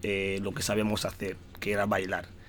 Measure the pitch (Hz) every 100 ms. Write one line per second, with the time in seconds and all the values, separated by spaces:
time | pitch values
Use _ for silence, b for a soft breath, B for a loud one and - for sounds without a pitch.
0 | 107 98 98 98 98 95 - 107 107 107
1 | 98 - 95 92 - - 101 104 101 98
2 | 92 92 90 -